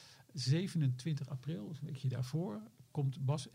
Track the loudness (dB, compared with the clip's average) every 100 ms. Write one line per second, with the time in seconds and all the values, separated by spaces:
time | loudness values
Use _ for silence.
0 | -20 -20 -10 -2 4 4 4 4 4 2
1 | -2 -2 -2 -6 -4 -6 -6 -8 -8 -2
2 | 0 0 0 0 0 -4 -8 -18 -6 0
3 | 0 2 0 0 -2